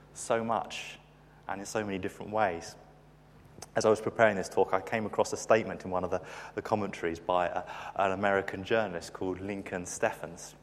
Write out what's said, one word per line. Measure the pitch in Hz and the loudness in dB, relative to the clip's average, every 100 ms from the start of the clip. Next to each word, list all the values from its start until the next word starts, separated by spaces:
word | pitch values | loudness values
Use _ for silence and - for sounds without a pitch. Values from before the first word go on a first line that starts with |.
| - - | -18 -10
so | - 117 | 0 0
much | 113 107 - - - - - - - - - | 2 0 -2 -8 -10 -14 -20 -20 -20 -16 -8
and | 98 | -8
in | 101 | -2
so | 110 | -2
many | 104 95 | 0 -2
different | 98 - 101 | -4 -6 -4
ways. | 107 101 85 - - - - - - - - - - - 113 | 2 2 0 -8 -14 -20 -20 -20 -20 -20 -20 -20 -20 -4 2
As | |
I | 110 | 4
was | 107 | 4
preparing | 107 - 110 95 | 2 4 6 4
this | - | 0
talk, | 98 95 | 2 2
I | 95 | 2
came | - 113 104 | 0 -2 0
across | - - | 0 0
a | 101 | 0
statement | - 113 95 90 | 4 4 4 -6
in | 95 | -4
one | 90 | -2
of | 90 | 0
the, | 90 - - - | -2 -4 -12 -10
the | 104 | -8
commentaries | - 107 98 - 85 82 | 0 0 0 -2 -4 -2
by | - 90 87 | 0 2 2
a, | 92 - - - - | -2 -6 -10 -6 0
an | 98 | 2
American | 95 101 98 95 98 | 4 4 4 2 -4
journalist | 95 113 101 85 - | 2 2 2 -4 -8
called | - 95 90 | -4 -4 -2
Lincoln | 101 98 - 95 | -4 -6 -6 -6
Steffens, | 87 - 110 - 82 87 - - | -6 0 0 0 -8 -12 -16 -18